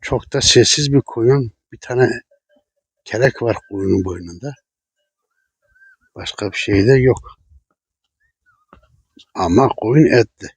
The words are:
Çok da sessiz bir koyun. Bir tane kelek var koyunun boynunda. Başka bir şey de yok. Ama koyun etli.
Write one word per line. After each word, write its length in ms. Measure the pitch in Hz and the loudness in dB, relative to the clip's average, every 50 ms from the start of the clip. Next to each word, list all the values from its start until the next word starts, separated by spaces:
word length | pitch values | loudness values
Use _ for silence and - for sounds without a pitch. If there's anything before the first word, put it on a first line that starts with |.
Çok 320 | - - - 123 - - - | -6 -4 -6 -6 -6 -4 -6
da 80 | 139 | -2
sessiz 520 | 127 - - - 117 - - - 147 143 139 | 0 2 4 4 4 4 2 -2 -2 0 0
bir 80 | 139 | 0
koyun. 500 | - - - 120 113 120 135 143 131 113 _ _ _ _ | 0 0 -6 -2 0 2 2 2 0 -4 _ _ _ _
Bir 60 | - - | -20 -20
tane 320 | - - 127 123 127 113 - - - _ _ _ _ _ _ _ _ _ _ _ _ _ _ _ _ | -12 -8 0 2 2 2 0 -4 -10 _ _ _ _ _ _ _ _ _ _ _ _ _ _ _ _
kelek 360 | - - 110 123 139 - - | -10 -4 0 0 0 0 -2
var 160 | 120 120 107 - - _ | -4 -4 -4 -4 -6 _
koyunun 360 | 101 98 95 95 95 95 90 | -10 -6 -2 0 0 0 0
boynunda. 480 | 92 90 90 90 87 85 87 101 143 139 _ _ _ _ _ _ _ _ _ _ _ _ _ _ _ _ _ _ _ _ _ _ _ _ _ _ _ _ _ _ _ _ | -4 -6 -10 -12 -16 -16 -14 -14 -14 -14 _ _ _ _ _ _ _ _ _ _ _ _ _ _ _ _ _ _ _ _ _ _ _ _ _ _ _ _ _ _ _ _
Başka 360 | - - - - - 104 101 | -16 -14 -14 -10 -8 -8 -8
bir 60 | - - | -6 -8
şey 300 | - - 104 98 98 117 | -4 -2 0 2 4 4
de 60 | 135 | 4
yok. 440 | 135 127 131 117 - - - - _ _ _ _ _ _ _ _ _ _ _ _ _ _ _ _ _ _ _ _ _ _ _ _ _ _ _ - _ _ _ _ _ _ _ _ _ - _ _ | 4 4 2 0 0 -4 -20 -20 _ _ _ _ _ _ _ _ _ _ _ _ _ _ _ _ _ _ _ _ _ _ _ _ _ _ _ -20 _ _ _ _ _ _ _ _ _ -20 _ _
Ama 360 | - 185 - 87 - - - - - | -6 -2 0 2 2 2 2 0 -4
koyun 280 | - 107 127 151 160 | -4 0 4 4 4
etli. 420 | 120 - 123 113 - _ _ - - - | 6 4 2 2 0 _ _ -20 -20 -20